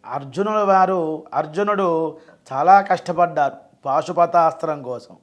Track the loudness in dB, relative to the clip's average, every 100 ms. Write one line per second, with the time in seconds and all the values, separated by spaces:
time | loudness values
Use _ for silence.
0 | -10 -10 -10 -6 -2 0 2 4 4 0
1 | -2 -6 -6 -6 -4 -4 -2 0 0 0
2 | -2 -8 -20 _ _ -2 6 6 4 -4
3 | -2 -2 0 0 -2 -4 -20 _ -4 -2
4 | -2 0 2 4 2 0 -6 -6 -8 -12
5 | -14 -20